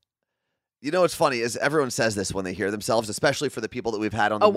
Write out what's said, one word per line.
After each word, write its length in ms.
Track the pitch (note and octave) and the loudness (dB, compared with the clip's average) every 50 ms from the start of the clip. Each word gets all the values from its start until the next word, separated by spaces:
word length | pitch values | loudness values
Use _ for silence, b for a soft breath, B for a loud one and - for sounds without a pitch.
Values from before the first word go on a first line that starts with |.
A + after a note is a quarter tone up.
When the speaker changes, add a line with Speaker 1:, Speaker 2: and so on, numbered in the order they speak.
| _ _ _ _ _ _ _ _ _ _ _ _ _ _ _ _ | _ _ _ _ _ _ _ _ _ _ _ _ _ _ _ _
Speaker 1:
You 100 | - C#3+ | -6 -2
know 120 | E3 F#3 | 2 2
what's 120 | F3 E3 - | 2 2 2
funny 240 | - E3 D3 C3 A#2 | 2 2 2 2 2
is 180 | A2+ A#2+ G#2+ - | 0 -2 -2 0
everyone 320 | - C#3+ D3+ D#3 C#3 B2 | 0 0 2 2 0 0
says 240 | - - A#2 A2 G2+ | 0 0 0 0 0
this 180 | G#2 F#2+ - E2+ | -2 -4 -4 -4
when 100 | G2 F#2 | -4 -4
they 100 | F2+ F2+ | -4 -4
hear 180 | F#2+ G2+ G2 | -2 -2 -2
themselves, 360 | G#2+ G#2 - - A2+ A2+ A2+ G#2+ | -2 -2 -2 0 0 0 0 -2
especially 420 | G2+ - - D3 C3 - - B2+ | -2 -2 0 0 0 0 -4 -6
for 100 | - B2 | -4 -6
the 80 | A2 - | -8 -8
people 240 | - B2 G2+ A#2 | -6 -6 -6 -4
that 60 | A2 G2+ | -4 -2
we've 120 | G#2+ G#2 | -2 -2
had 200 | G#2 A2+ G#2+ G#2 | 0 2 2 2
on 80 | G#2+ G#2+ | 4 4
the 60 | G#3 | 4
Speaker 2:
Oh, 20 | G#3+ | 4
we're 60 | G3+ | 6